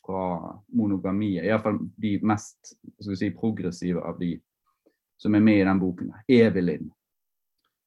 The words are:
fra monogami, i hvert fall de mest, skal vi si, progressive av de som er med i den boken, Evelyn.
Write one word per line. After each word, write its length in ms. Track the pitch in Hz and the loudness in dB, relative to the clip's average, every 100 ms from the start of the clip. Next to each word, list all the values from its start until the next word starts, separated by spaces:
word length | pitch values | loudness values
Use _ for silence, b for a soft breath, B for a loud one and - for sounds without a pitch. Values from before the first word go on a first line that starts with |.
| - | -8
fra 200 | 95 92 85 87 87 _ 123 | -4 -4 -4 -8 -16 _ -2
monogami, 580 | 104 95 92 98 107 90 | 0 0 -2 -2 -2 -2
i 100 | 85 | 0
hvert 160 | 110 107 | 0 0
fall 140 | 98 98 - | -4 -6 -6
de 200 | 110 98 | -4 -2
mest, 540 | 104 107 - _ - - - - | 0 -2 -4 _ -20 -20 -20 -14
skal 160 | 107 95 | -8 -4
vi 40 | |
si, 80 | 104 87 | -4 -2
progressive 680 | 113 98 90 87 90 87 80 | -4 -4 -6 -6 -4 -4 -4
av 140 | - | -6
de 140 | 87 85 _ _ _ _ _ _ _ _ | -6 -6 _ _ _ _ _ _ _ _
som 160 | 107 104 | 2 4
er 80 | |
med 200 | 107 104 | 6 6
i 20 | 95 | 4
den 140 | 95 | 2
boken, 320 | 92 87 - - - | 0 -4 -8 -6 4
Evelyn. 600 | 127 113 92 87 78 78 - _ _ _ _ _ _ _ _ | 6 6 4 -2 -2 -8 -16 _ _ _ _ _ _ _ _